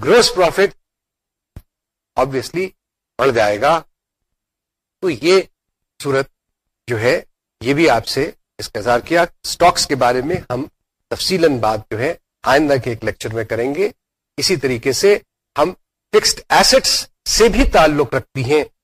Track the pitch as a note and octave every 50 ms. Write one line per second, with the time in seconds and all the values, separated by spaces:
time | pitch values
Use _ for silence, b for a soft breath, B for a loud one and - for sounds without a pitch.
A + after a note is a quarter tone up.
0 | G#2+ C#3+ G#3+ A#3+ - - - F3+ F3 D#3+ - F#3 G3+ G3 - _ _ _ _ _
1 | _ _ _ _ _ _ _ _ _ _ _ - _ _ _ _ _ _ _ _
2 | _ _ _ - C3 C#3 C3+ B2+ - - - F3 F#3+ F#3 _ _ _ _ _ _
3 | _ _ _ - B2+ C3+ A#2 A2+ G#2 G#2 G#2 G2+ B2+ D3 E3 D#3+ - _ _ _
4 | _ _ _ _ _ _ _ _ _ _ _ _ _ _ _ _ _ _ _ _
5 | - F3+ C#3+ G#2+ C#3 E3+ F#3 F#3+ E3 - _ _ _ _ _ _ _ _ _ _
6 | - C#3 C3+ C3+ C3+ _ _ _ _ _ _ _ _ _ _ _ _ B2 A#2+ G#2
7 | A#2 B2 D#3+ - - _ _ _ _ _ _ _ A2+ B2 C#3+ D3+ E3 D3 A#2+ A#2
8 | A2 - - C3+ D3+ G3 - _ _ _ _ - - - _ G#2+ G2 A#2+ B2 A#2+
9 | - - E3 E3+ E3+ E3+ _ _ _ - - - E3+ F3 F3 - - - D3 B2+
10 | B2+ A#2+ B2 B2+ B2+ D#3 F3+ - - _ B2 B2 D3 - _ _ _ _ _ _
11 | _ _ A#2 - - - F#3 F3 E3 D#3 C3+ A#2+ A2+ G#2+ A2 G#2+ - _ A2+ G#2+
12 | B2+ D#3+ E3+ - _ _ _ _ - - C3 D3+ D#3 C#3+ C#3 C3 - B2+ A2+ -
13 | A2 G#2+ - _ - A#2 A2 A2+ A2+ - A2+ A2 A#2+ C3+ C#3+ E3+ G3+ A#3 - _
14 | _ _ _ _ _ _ _ - - - F#3 C#3+ - C3 B2 A2+ A#2 C#3 B2 -
15 | - G3+ G#3 G3+ _ _ _ _ _ _ _ C#3+ D3+ F3+ F#3 _ _ _ _ _
16 | _ _ - G#3+ - - - - - _ D3+ E3+ G3 - B3+ C4+ - - - -
17 | - _ _ _ _ - - - A3 A3+ F#3 A#3 C#4 - - F3+ D#3+ D#3 D3+ D3
18 | C#3+ - C#3+ C3 - _ _ C#3 A#2+ B2+ D3+ D3+ C3 - _ _